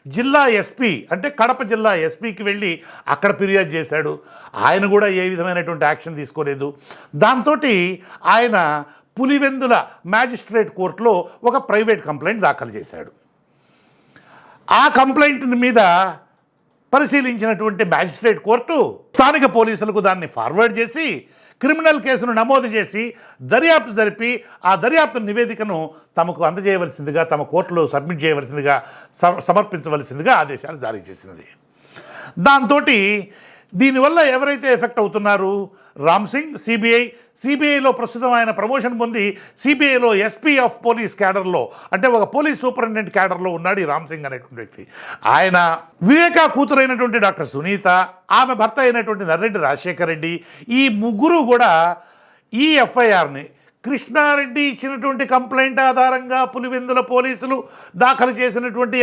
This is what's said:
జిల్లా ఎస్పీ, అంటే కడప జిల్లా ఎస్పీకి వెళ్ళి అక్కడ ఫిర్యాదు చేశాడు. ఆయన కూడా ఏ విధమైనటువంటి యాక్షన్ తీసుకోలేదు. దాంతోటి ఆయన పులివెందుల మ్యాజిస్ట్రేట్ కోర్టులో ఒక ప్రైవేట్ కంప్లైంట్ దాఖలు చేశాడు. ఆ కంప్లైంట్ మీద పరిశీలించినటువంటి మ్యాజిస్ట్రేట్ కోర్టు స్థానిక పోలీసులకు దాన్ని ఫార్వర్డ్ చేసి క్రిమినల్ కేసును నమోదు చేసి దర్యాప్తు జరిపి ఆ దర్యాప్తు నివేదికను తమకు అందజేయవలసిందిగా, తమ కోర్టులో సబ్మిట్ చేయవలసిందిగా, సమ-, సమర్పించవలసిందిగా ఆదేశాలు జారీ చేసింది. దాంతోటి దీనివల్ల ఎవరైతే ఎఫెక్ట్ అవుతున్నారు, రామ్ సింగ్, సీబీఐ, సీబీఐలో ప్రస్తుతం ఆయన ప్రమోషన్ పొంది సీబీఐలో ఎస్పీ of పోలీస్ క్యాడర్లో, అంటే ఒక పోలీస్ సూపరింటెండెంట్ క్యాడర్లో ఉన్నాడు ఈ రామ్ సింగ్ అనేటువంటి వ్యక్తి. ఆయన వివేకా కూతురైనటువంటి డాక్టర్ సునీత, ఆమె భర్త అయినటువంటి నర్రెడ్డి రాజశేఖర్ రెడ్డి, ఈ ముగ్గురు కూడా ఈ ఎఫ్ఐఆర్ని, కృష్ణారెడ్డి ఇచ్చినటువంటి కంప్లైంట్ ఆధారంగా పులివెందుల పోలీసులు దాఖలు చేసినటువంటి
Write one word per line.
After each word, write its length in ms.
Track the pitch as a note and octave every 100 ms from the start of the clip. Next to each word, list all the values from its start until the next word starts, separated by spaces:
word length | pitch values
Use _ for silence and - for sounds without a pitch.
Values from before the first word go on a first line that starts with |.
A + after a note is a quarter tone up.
| C#3 D3+
జిల్లా 280 | B3+ C#4+ C4+ G#3+
ఎస్పీ, 300 | - - A#3+ D#3+ -
అంటే 180 | F#3 F#3+ F#3+
కడప 220 | A#3 B3+ A3
జిల్లా 200 | A3 G#3+ F3+ D#3+
ఎస్పీకి 340 | D#3+ A3+ F#3 G3+
వెళ్ళి 240 | G3+ G3+ E3 - - -
అక్కడ 180 | C#3+ G3+ D#3
ఫిర్యాదు 320 | G3 G3 E3+ D#3+
చేశాడు. 340 | D3 D3+ D3+ D3+ - - - G#2 A#2+
ఆయన 180 | F#3 G3+ G3+
కూడా 120 | G#3 F#3
ఏ 40 | F#3
విధమైనటువంటి 540 | F3+ F3+ F3 E3+ D#3+ D3
యాక్షన్ 300 | D3+ E3 D3+
తీసుకోలేదు. 460 | C#3 D#3 C#3+ C#3 C#3+ C#3+ - - - D3
దాంతోటి 500 | G#3 B3+ C4 D4+ D4 G3 F3 F#3 - - F3 G#3+
ఆయన 220 | A#3+ G#3 D#3+ D3+ C#3+ _ _ -
పులివెందుల 580 | C4 C#4+ C#4 C4+ A#3+ G#3 - - E3+
మ్యాజిస్ట్రేట్ 560 | G#3+ B3 B3 - A3 F3 -
కోర్టులో 380 | F#3 F#3 A#3 F#3 - - A#3
ఒక 80 | A3 G3
ప్రైవేట్ 300 | G#3 A3 G#3 D3
కంప్లైంట్ 340 | D3 D#3+ A3 E3
దాఖలు 260 | C3+ A#2 G#2
చేశాడు. 340 | D3 E2 - _ _ _ _ _ _ _ _ _ _ _ _ - _ _ - G#3+
ఆ 20 | C#4+ -
కంప్లైంట్ 440 | C4+ C4+ D4 C4 C4 B3
మీద 180 | B3 A3+ F#3+ F3 F#3+ D#3 _ _ _ _ _ _ _
పరిశీలించినటువంటి 920 | C4+ C#4+ C#4 C4 A#3 A3 G3+ G#3+ F#3 F3+
మ్యాజిస్ట్రేట్ 460 | D#3 F3+ - A#3 F3 G3
కోర్టు 300 | A#3 A#3+ D#4+ D3+ G2+ _
స్థానిక 320 | - C4+ D4+ B3+ A3+
పోలీసులకు 440 | A3+ G3+ G#3+ G#3 F#3+
దాన్ని 220 | F#3 D#3 -
ఫార్వర్డ్ 380 | A2+ E3+ A#3 G#3
చేసి 280 | A#3 C4+ D4+ D3 - _ _ _
క్రిమినల్ 380 | C4+ D#4 D#4+ D4+ C4
కేసును 260 | B3+ A#3+ A3
నమోదు 320 | A#3 C4+ B3 A3
చేసి 260 | G3 G#3 A#3 - - _ B2+
దర్యాప్తు 380 | A3+ E4 D#4+ A#3 G#3
జరిపి 300 | G#3+ G#3+ A#3 A#3+ - - F3+
ఆ 20 | F#3+
దర్యాప్తు 400 | A3+ D#4+ D4+ B3 G#3
నివేదికను 500 | G#3 A#3+ A3 G#3+ E3 D#3 - _ -
తమకు 220 | E3+ D3 E3
అందజేయవలసిందిగా, 760 | F3 G3 F#3+ E3 - C#3+ D3+ E3
తమ 100 | D3+ C#3+
కోర్టులో 320 | E3 F3+ F3 D3+
సబ్మిట్ 300 | C#3+ D3 E3
చేయవలసిందిగా, 520 | D#3 D3 B2+ D3 C#3+ C#3 - - - -
సమ-, 200 | F3 F3+ -
సమర్పించవలసిందిగా 840 | F#3 G#3 F3+ D3+ D3+ C3+ C3+ F#3 A3
ఆదేశాలు 380 | D3+ C3+ C#3+ D#3 A2+
జారీ 160 | A2 F2+
చేసింది. 360 | F#2 F#2+ E2+ - _ _ _ _ - - - - - F#3
దాంతోటి 500 | C#4 A#3+ C#4+ D4 A#3 G3 G#3 - - - - _ F3+
దీనివల్ల 400 | C4+ C4 C#4 E4+ D4 B3+
ఎవరైతే 320 | C#4+ C#4 C4+ A#3+
ఎఫెక్ట్ 220 | A#3 A#3
అవుతున్నారు, 500 | G3+ G#3 G#3 G3+ F#3+ G3+ G3 _ _ - D3+
రామ్ 200 | F#3 G3+
సింగ్, 240 | C4+ D#4 A3+
సీబీఐ, 400 | - A3+ A#3 A#3 A#3+ - _ _
సీబీఐలో 480 | B3+ C#4+ D4 C#4+ C4 B3
ప్రస్తుతం 340 | A#3 A#3+ B3 A#3+
ఆయన 120 | A3+ A3
ప్రమోషన్ 380 | G#3+ C4+ A#3 A#3
పొంది 220 | A#3 A#3 G3+ G3 - -
సీబీఐలో 480 | C4 D4 C#4+ B3+ A#3+ G3+ G#3+
ఎస్పీ 260 | G#3+ D#4 C#4
of 80 | A#3+ - A#3+
పోలీస్ 280 | A3+ G#3+ -
క్యాడర్లో, 420 | G3 G3 F#3 E3+ A#2 - -
అంటే 120 | F#3+ B3+ A#3
ఒక 80 | G3
పోలీస్ 240 | C#4 D4+ C4
సూపరింటెండెంట్ 460 | B3+ B3+ A3+ A3 G3
క్యాడర్లో 360 | G3 F#3 F3+ F#3 E3
ఉన్నాడు 220 | F3 G3
ఈ 40 | D#3
రామ్ 160 | D3 D3+
సింగ్ 160 | D#3 C#3
అనేటువంటి 320 | B2+ - A#2
వ్యక్తి. 200 | G#2+ - F#2+ - - - G#2 C#3
ఆయన 220 | F#3 F3+ E3+ E3 - _ F3
వివేకా 360 | D4+ E4+ E4+ D#4 B3+
కూతురైనటువంటి 640 | C#4+ C4+ C4 B3 B3 A3+ G3+
డాక్టర్ 220 | F#3+ C#3+
సునీత, 360 | C#3 E3 G3+ F#3+ F3+ F3+ - _ G#3+
ఆమె 160 | B3+ A#3
భర్త 160 | A3+ - B3+
అయినటువంటి 400 | A#3+ G#3+ G#3 F3+
నర్రెడ్డి 320 | E3 A3+ G3 C#3+
రాజశేఖర్ 440 | C#3 F3 D#3+ E3+
రెడ్డి, 200 | D#3+ E3 E3+ - - - B3
ఈ 20 | C4+ G#3
ముగ్గురు 360 | A#3 G3+ D#4 F4 B3
కూడా 200 | A#3+ A3+ D#3+ E3+ F3 - _ _ _ _
ఈ 160 | G#3+ D4+ D4+
ఎఫ్ఐఆర్ని, 600 | A#3 B3+ A#3 F#3+ D3 C#3 - _ _ _
కృష్ణారెడ్డి 800 | - C#4 - C#4 D4 C#4+ C4+ A#3+ C#4+
ఇచ్చినటువంటి 540 | A3+ C4+ C4+ C#4 C4 C4+ B3+
కంప్లైంట్ 440 | A#3+ C4 C4+ C4 C4
ఆధారంగా 520 | A#3 B3+ B3+ B3+ B3+ C4 B3+
పులివెందుల 460 | B3 B3+ B3 B3+ B3+
పోలీసులు 440 | B3+ C4 C4 C4 C4 - - - F3+
దాఖలు 300 | B3 C4 B3 A3
చేసినటువంటి 560 | B3 G#3+ B3 A3 B3 B3+